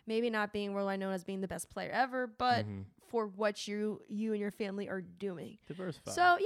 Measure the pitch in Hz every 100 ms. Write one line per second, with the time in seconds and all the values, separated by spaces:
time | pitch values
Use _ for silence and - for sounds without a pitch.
0 | - 220 240 220 208 208 202 196 196 196
1 | 190 190 175 190 190 175 - - 180 208
2 | 254 254 247 - 254 240 107 98 98 -
3 | - 233 214 190 214 208 - 208 214 202
4 | - 208 220 208 202 - 202 196 202 190
5 | 180 175 202 170 - - - 170 185 -
6 | - - 359 349